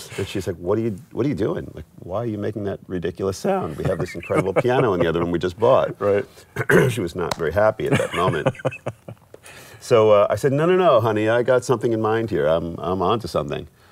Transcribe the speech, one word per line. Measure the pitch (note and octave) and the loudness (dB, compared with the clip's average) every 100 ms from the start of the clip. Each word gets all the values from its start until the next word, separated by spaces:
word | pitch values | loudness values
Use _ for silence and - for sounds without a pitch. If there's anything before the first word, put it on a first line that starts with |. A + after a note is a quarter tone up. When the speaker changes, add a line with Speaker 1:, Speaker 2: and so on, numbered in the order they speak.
Speaker 1:
<laughs> | - - | -14 -10
Speaker 2:
And | G2 | -8
she's | G2+ G2+ | -6 -6
like, | E2+ | -8
"What | F2 G#2+ | -2 -2
are | |
you, | A2+ F#2 - | -2 -6 -10
what | - C#3 | -4 -2
are | |
you | |
doing? | G2 A2+ F3 - | -2 -2 -4 -8
Like, | - - - | -14 -18 -18
why | - F#2+ | -10 -6
are | A#2 | -6
you | G#2 | -6
making | G#2 G#2+ | -6 -6
that | G2+ F#2 - | -6 -8 -8
ridiculous | F#2 F2 F2+ F#2+ F#2+ | -6 -6 -4 -4 -4
sound? | G3+ F#3+ F2 D2 | -2 -2 -4 -6
We | |
have | - - | -4 -2
this | D2 | -4
incredible | - - - - | -8 -4 -2 0
piano | F#2+ - D3+ B2+ | 0 0 2 2
in | F2+ | 2
the | E2+ | 0
other | E2 | 0
room | E2+ | 0
we | F2 | -2
just | F2 F2 | -2 0
bought." | A#2 A#2+ D2 - | 4 4 2 -2
Speaker 1:
Right. | G2+ G2+ - - - - | 0 0 -2 -14 -16 -8
Speaker 2:
<clears throat> | - C3+ C3 | 2 4 4
She | A2+ | 0
was | F2 | -4
not | - D#2 - | -4 -6 -2
very | D#2 | -2
happy | F#2 G#2+ - D2+ | 2 2 2 0
at | - | 0
that | - | 0
moment. | E2 F2+ D#2+ C#2+ | 0 0 0 -2
<laughs> | - - - - - - - _ - - - - - | -4 -6 -6 -12 -12 -18 -20 _ -20 -20 -20 -20 -14
So, | - A#2+ A2 | 2 4 8
uh, | G#2 G#2 | 6 6
I | G#2 | 2
said, | C#3+ | 0
"No, | C#3 | 2
no, | E3+ F#3 | 2 4
no, | F3+ B2 | 4 4
honey, | A2 G#2+ G#2+ | 4 0 2
I | A#2+ | 0
got | B2+ B2+ | 2 2
something | - A#2+ A#2+ | 2 0 0
in | A2 | 0
mind | A2 A2+ A2 | 0 0 0
here. | F2 D2 | 0 2
I'm, | E2 E2+ E2+ | 2 0 -6
I'm | D#2+ F#2+ | -4 -2
onto | F2+ A2+ F2 | 0 0 -2
something." | E2+ D2 C#2 - _ _ | -4 -4 -8 -10 _ _